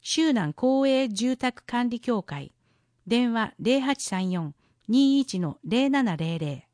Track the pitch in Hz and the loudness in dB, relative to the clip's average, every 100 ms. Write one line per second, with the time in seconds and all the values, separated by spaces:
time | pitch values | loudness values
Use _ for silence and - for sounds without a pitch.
0 | - - 320 247 151 151 254 269 269 262 | -4 0 2 2 0 0 2 4 4 2
1 | 269 202 240 254 254 - - 240 247 233 | 0 -2 -2 0 -4 -6 -6 -2 -2 -4
2 | - 220 - 143 - _ _ _ _ _ | -2 -2 -4 -12 -12 _ _ _ _ _
3 | - 233 247 226 220 - 196 269 262 277 | -2 0 2 0 -4 -2 0 2 2 -2
4 | - 190 185 180 156 - _ _ - 240 | -4 -4 -2 -2 -4 -10 _ _ -2 4
5 | 277 277 262 190 170 - - 226 269 277 | 4 4 0 -2 -4 -6 -2 0 2 2
6 | 240 160 160 165 151 135 _ | 0 -2 -4 -4 -6 -8 _